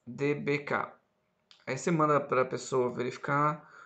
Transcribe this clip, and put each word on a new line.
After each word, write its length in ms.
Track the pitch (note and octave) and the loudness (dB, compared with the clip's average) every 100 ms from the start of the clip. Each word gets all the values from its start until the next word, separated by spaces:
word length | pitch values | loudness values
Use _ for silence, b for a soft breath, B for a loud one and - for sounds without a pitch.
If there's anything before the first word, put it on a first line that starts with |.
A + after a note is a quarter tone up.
D 300 | - A#2+ C#3+ | -12 -2 0
B 240 | C#3+ C#3+ C#3+ | 0 0 -2
K. 400 | C#3+ A#2 - - _ _ _ _ _ - | 0 -4 -4 -10 _ _ _ _ _ -14
Aí 140 | - C3 | -8 -4
você 140 | - | 0
manda 280 | E3 D3+ C#3+ | 2 4 4
pra 240 | - B2+ | 2 0
pessoa 480 | B2 B2 - C3 B2 | 2 -2 -2 0 0
verificar 800 | A#2 A#2+ - - C#3+ D3+ D#3 B B | -2 -6 -6 -2 0 0 -2 B B